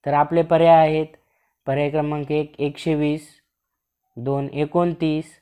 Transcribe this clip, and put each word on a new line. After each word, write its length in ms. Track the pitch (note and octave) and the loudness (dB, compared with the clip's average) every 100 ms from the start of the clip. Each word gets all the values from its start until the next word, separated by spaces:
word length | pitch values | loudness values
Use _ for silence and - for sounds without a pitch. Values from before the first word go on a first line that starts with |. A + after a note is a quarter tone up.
| - | 0
तर 60 | |
आपले 300 | C#3+ D3 E3 | 0 2 0
पर्याय 340 | E3 E3 E3 E3 | 2 4 6 6
आहेत, 300 | D#3 D#3 D#3 - _ _ _ _ - | 6 0 -4 -10 _ _ _ _ -6
पर्याय 240 | C3+ D3 | -2 -2
क्रमांक 420 | D3+ D3 D3+ C#3+ | -2 -4 -6 -4
एक 220 | D3+ D3+ - | -4 -4 -6
एकशे 360 | C#3+ D3 E3+ | -6 -4 -4
वीस, 340 | D3+ D3+ D3+ - _ _ _ _ _ _ _ _ - | -2 -2 -4 -10 _ _ _ _ _ _ _ _ -10
दोन 320 | B2 C#3 C#3 | -6 -4 -6
एकोणतीस 720 | C#3+ D3+ F3 F3 D#3+ D#3+ D3+ D#3+ _ | -6 -4 -2 -2 -2 -4 -4 -8 _